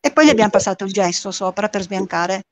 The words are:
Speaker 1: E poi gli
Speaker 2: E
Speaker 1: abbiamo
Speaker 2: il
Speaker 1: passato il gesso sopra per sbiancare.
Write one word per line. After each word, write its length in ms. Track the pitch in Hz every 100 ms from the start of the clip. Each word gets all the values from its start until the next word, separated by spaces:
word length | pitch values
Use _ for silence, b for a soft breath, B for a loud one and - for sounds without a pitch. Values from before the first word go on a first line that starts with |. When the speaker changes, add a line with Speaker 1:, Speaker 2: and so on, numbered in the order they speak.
Speaker 1:
E 100 | 285
poi 140 | 302 302
gli 20 |
Speaker 2:
E 40 |
Speaker 1:
abbiamo 160 | 226 208
Speaker 2:
il 60 |
Speaker 1:
passato 300 | 202 196 185
il 80 | 196
gesso 400 | 196 180 175 202
sopra 380 | 180 185 185 208
per 120 | 208
sbiancare. 600 | 185 190 190 170 175 190 -